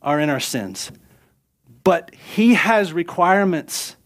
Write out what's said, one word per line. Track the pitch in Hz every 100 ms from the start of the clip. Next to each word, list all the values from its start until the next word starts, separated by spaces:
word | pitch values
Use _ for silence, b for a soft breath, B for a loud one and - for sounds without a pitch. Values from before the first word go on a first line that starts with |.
are | 143 147
in | 151
our | 135
sins. | - 127 98 95 - - b b b b _ _ _ -
But | 190 175 - - -
he | - 226
has | 208 202 220 190
requirements | 160 170 - 175 196 196 165 - - - -